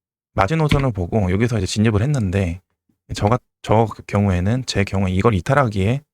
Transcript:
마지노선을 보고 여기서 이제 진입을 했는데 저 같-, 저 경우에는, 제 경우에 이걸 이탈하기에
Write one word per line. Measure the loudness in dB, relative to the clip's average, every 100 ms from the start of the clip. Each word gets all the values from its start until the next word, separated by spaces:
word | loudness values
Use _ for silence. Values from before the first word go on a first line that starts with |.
| _ _ _
마지노선을 | -2 0 2 2 2 0
보고 | -2 -2 0 2
여기서 | 2 0 0
이제 | -2
진입을 | 2 2 4
했는데 | 2 0 0 0 0 -4 -12 _ _ _ _
저 | -6 -2
같-, | -2 -4 _
저 | 0 0 0 -4 -6
경우에는, | -2 0 0 0 -2 -4
제 | -4
경우에 | -2 -2 -2
이걸 | 0 2
이탈하기에 | 0 0 0 0 0 -2 -2 -6